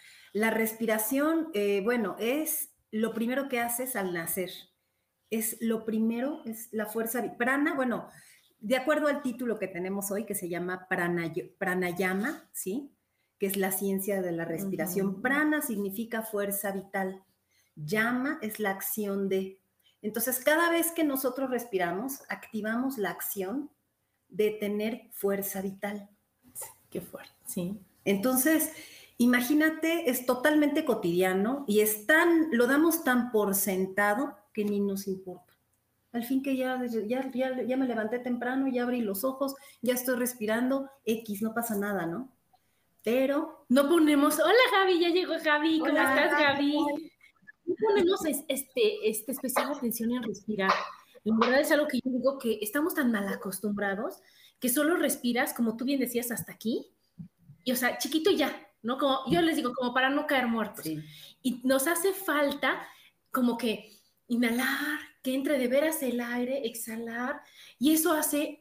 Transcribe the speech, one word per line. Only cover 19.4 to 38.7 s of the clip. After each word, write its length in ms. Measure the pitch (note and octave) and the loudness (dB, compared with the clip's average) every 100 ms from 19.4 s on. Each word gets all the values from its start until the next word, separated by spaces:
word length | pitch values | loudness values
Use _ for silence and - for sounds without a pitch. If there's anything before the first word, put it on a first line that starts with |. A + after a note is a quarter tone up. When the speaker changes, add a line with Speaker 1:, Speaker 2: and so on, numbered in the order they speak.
| F#3+ - _ _ _ _ | -4 -10 _ _ _ _
Speaker 1:
Entonces, 360 | G#3+ A3 B3+ B3 | -8 -4 -2 0
cada 260 | - D#4 E4+ | 2 4 4
vez 220 | E4+ E4 | 2 0
que 120 | - | 0
nosotros 460 | D4+ C4+ C4 B3+ C4+ | 0 2 -2 -2 -2
respiramos, 680 | A#3+ A#3+ F#3 F3 F#3 C4 - - | -2 -2 -2 0 -2 -6 -8 -10
activamos 680 | G3 - G#3+ G#3+ A#3 C4+ C4 | -12 -8 -6 -4 -2 -2 -2
la 100 | F#3 | -4
acción 640 | F3+ - G3+ F#3+ C4 D4 - _ _ _ _ _ | -4 -6 -6 -4 -4 -6 -14 _ _ _ _ _
de 240 | F#3 G#3+ | 0 0
tener 560 | G#3+ G3+ G#3 A3 - - | 0 -4 -2 -2 -6 -12
fuerza 480 | - G3 G3 G3 G3 | -4 -2 0 -2 -6
vital. 480 | F#3+ G3 G3+ G#3 G3+ _ _ _ _ - - - _ | -6 -6 -8 -8 -12 _ _ _ _ -16 -14 -16 _
Speaker 2:
Qué 100 | - | -12
fuerte, 320 | - - - _ - | -12 -16 -18 _ -10
sí. 340 | - F3 G#3 - _ - | -6 -6 -8 -14 _ 0
Speaker 1:
Entonces, 640 | G3 B3 B3+ D#4 D#4 D#4 - - - - - | 2 2 2 4 4 2 -6 -16 -20 -20 4
imagínate, 920 | A#3+ B3 B3 D4+ D#4 D#4 D#4+ E4+ C4 | 6 6 4 4 4 2 0 0 0
es 160 | B3 - | 0 0
totalmente 600 | B3 D4 D4+ C#4+ D4+ D4+ | 2 4 4 4 2 0
cotidiano 800 | A3 F3 F3 F#3 F#3+ G#3 C#4 - | 0 2 2 2 2 0 0 0
y 140 | G#3 | 2
es 240 | G#3 - - | 2 0 4
tan, 420 | D#4 E4+ E4 - | 4 6 4 4
lo 160 | A#3+ A#3+ | 2 4
damos 360 | C#4+ E4 D#4+ | 4 4 2
tan 280 | C4 B3 A#3 | 2 2 2
por 240 | G#3+ G3+ F#3+ | 2 2 0
sentado 800 | - F#3 F#3+ G3+ G#3 G#3 D4 - _ | 0 0 0 2 2 2 -2 -8 _
que 100 | - | -4
ni 160 | G#3 G3+ | -2 0
nos 280 | G3+ G3 G3 | 0 -2 -4
importa. 460 | F#3+ F#3 F3 - _ _ _ _ _ _ | -6 -8 -14 -18 _ _ _ _ _ _
Al 100 | A#3+ | -6
fin 180 | A3+ C4+ | -2 0
que 140 | C#4 C4 | 0 -2
ya, 260 | B3+ B3+ B3 | -2 -2 -2
ya, 440 | A3+ G3+ B3 C4 | -2 -2 -2 -2
ya, 300 | A#3+ C4 B3+ | -2 -2 -2
ya 140 | A3 C4 | -2 0
me 80 | C4 | 0
levanté 340 | A3+ G#3+ A#3+ | 0 -2 -2
temprano, 480 | B3 A#3+ B3 C4+ | -2 -2 -2 0
ya 160 | C4+ | 0